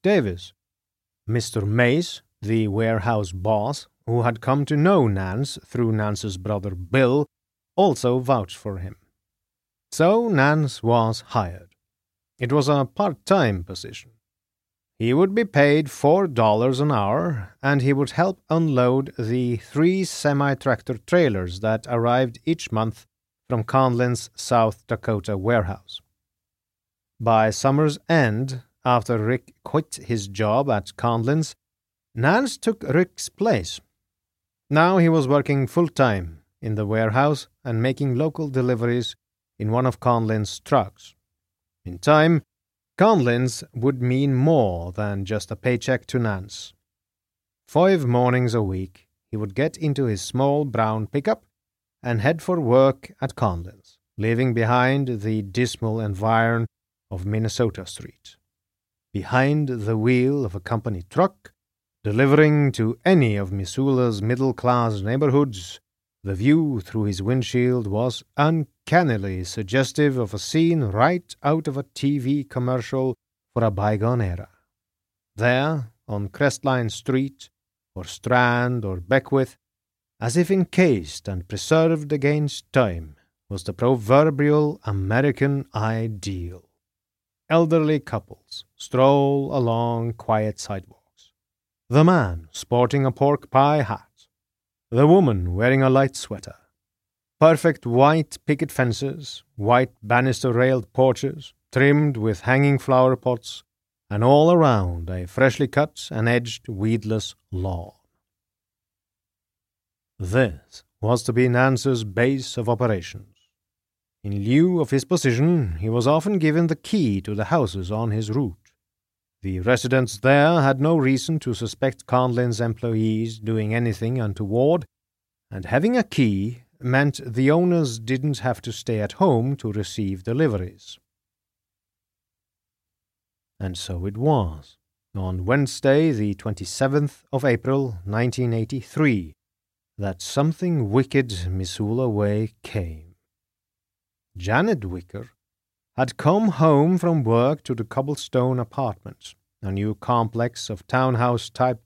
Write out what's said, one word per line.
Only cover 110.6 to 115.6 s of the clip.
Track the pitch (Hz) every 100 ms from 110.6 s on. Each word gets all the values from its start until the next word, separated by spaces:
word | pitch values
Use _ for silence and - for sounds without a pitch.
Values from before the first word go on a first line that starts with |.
| _ - _ _
was | 107 120
to | -
be | 113 127
Nance's | 120 131 127 139 120
base | 104 95 123 135 - 123
of | 113
operations. | 117 120 95 85 101 - _ _ _ _ _ _ _ _ _
In | 101 101
lieu | 104 139 180 175
of | -
his | 135
position, | - 180 135 117 160 170